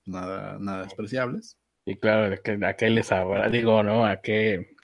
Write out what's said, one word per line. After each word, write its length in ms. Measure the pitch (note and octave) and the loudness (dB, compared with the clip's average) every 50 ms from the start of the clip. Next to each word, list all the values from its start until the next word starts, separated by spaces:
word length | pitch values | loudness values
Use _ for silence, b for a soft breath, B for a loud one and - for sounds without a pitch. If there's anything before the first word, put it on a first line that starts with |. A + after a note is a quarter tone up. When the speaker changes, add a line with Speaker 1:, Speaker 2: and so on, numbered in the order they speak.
| - | -14
Speaker 1:
nada, 540 | F#2+ F#2 F#2 F#2 F#2 F#2+ G2 G2+ G2+ G2+ G#2 | -12 -10 -10 -8 -8 -8 -8 -10 -10 -10 -8
nada 240 | G2 G2 G2 F#2+ F#2+ | -8 -8 -6 -8 -8
despreciables. 720 | F#2+ - - G#2+ G#2 B2 C3 B2+ A#2+ C#3+ A3 - - - _ _ _ _ _ - | -10 -10 -10 -10 -6 -4 -4 -2 -2 -4 -8 -10 -14 -20 _ _ _ _ _ -10
Speaker 2:
Y 100 | - G2+ | -10 -8
claro, 380 | - - A2 G#2+ A2 G#2+ G2+ F#2+ | -2 2 2 4 4 2 0 -2
¿a 20 | |
qué, 220 | - - - G#2 G2+ G2 | -4 -4 -4 -4 -2 -2
a 100 | F2+ G2 | -2 -2
qué 140 | - A2+ A2 | 0 2 2
les 160 | A2+ A2+ G#2+ | 2 2 2
sabrá? 420 | - - F#2 F#2 F#2 G2 G2+ G#2 A2+ | 2 0 0 0 0 0 0 0 0
Digo, 340 | A2+ A#2+ A#2 A2+ A2 A2 G#2 | 0 2 2 4 4 4 4
¿no? 220 | G#2 G#2+ A#2 A#2 | 4 2 2 2
¿A 140 | G#2 G2 - | 2 0 -2
qué, 560 | - - G#2+ G#2+ A2 A2 G#2 F2 F2+ - _ _ | -4 -2 0 2 2 2 0 -2 -4 -8 _ _